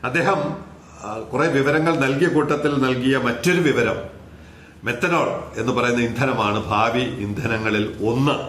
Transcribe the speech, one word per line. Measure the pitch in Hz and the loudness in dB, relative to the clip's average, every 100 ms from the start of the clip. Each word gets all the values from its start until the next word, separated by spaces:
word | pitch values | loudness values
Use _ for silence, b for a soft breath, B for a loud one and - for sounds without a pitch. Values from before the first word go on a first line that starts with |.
അദ്ദേഹം, | 127 147 196 170 143 - - - - - | -2 0 0 0 -2 -6 -12 -20 -20 -14
ആ, | 101 110 110 | -10 -10 -6
കുറെ | 123 160 | 0 2
വിവരങ്ങൾ | 139 135 156 160 151 | 2 2 2 2 2
നൽകിയ | 135 139 175 | 0 2 2
കൂട്ടത്തിൽ | 151 147 147 151 | 2 2 0 0
നൽകിയ | 139 131 123 131 135 | 2 2 2 2 2
മറ്റൊരു | 120 120 175 175 | 2 0 2 4
വിവരം, | 156 120 113 92 - - - B B B B B | 4 4 2 0 -6 -14 -20 B B B B B
മെത്തനോൾ | 113 123 180 170 123 95 - 113 | -6 -2 0 2 0 -4 -8 -4
എന്ന് | 113 | 0
പറയുന്ന | 120 120 120 | 2 2 2
ഇന്ധനമാണ് | 117 113 135 117 104 104 - | 0 0 0 2 0 0 0
ഭാവി | 107 117 123 | 2 2 0
ഇന്ധനങ്ങളിൽ | 123 127 101 101 117 110 110 104 107 - | -2 -4 -6 -4 -2 -2 0 0 -2 -2
ഒന്ന്. | 104 120 143 131 | 0 2 2 0